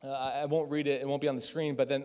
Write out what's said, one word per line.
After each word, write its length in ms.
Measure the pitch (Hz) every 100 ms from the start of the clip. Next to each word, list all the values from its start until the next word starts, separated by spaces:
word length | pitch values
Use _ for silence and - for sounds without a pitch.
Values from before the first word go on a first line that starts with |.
Uh, 60 | 135
I, 300 | 135 131 135
I 40 | 147
won't 220 | 160 147
read 200 | 151 143
it, 120 | 131
it 60 | 139
won't 140 | 143
be 80 | 147
on 80 | 131
the 40 |
screen, 360 | - 160 151 135
but 120 | 131
then 160 | 139